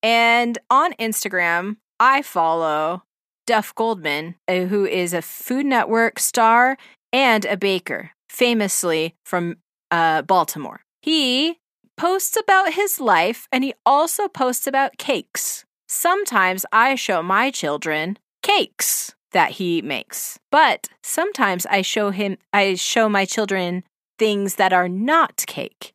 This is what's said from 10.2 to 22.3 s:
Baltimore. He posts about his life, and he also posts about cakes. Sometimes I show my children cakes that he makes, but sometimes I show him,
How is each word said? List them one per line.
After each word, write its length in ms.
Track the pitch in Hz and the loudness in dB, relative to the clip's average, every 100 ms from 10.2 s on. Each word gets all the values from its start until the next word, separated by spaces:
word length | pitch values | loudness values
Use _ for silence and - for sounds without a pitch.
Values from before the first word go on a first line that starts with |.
Baltimore. 600 | 151 185 160 - 135 - _ _ | 2 2 2 -4 -10 -14 _ _
He 560 | - 320 269 247 311 339 _ _ _ - | -2 0 2 0 -2 -4 _ _ _ -4
posts 400 | 339 381 381 - | 0 0 -2 -4
about 380 | 440 381 381 | 2 2 2
his 260 | 320 403 - | 0 -2 -2
life, 480 | 254 180 175 233 - | 2 4 2 -2 -4
and 140 | 262 | -4
he 100 | 269 - | -4 -2
also 440 | - 277 330 - 403 | 2 2 2 -2 -6
posts 400 | - 254 247 - | -2 -2 -2 -4
about 300 | 269 269 _ | -2 -2 _
cakes. 640 | - 233 - - - - - _ _ | -4 -4 -4 -8 -8 -8 -14 _ _
Sometimes 760 | - 339 381 403 220 185 190 - | -4 0 0 0 2 2 0 0
I 240 | 214 247 | 2 2
show 280 | 262 - 185 | 0 -2 -2
my 260 | 175 190 254 | 0 0 0
children 680 | 262 151 147 165 156 165 202 _ _ | -2 -4 -4 -2 -4 -4 -6 _ _
cakes 760 | - 403 - _ - - - - _ | 0 0 0 _ -4 -4 -6 -14 _
that 200 | 190 160 | 0 0
he 300 | - 180 170 | 0 -2 -2
makes, 560 | 135 135 - - - - _ | -4 -8 -8 -12 -12 -14 _
but 360 | 285 302 - - _ | 4 4 2 -6 _
sometimes 640 | - - 370 403 220 180 - | -8 -4 -4 -2 -2 -2 -2
I 160 | 202 | -2
show 280 | 185 - 208 | 0 -2 -2
him, 280 | 190 208 | -2 -6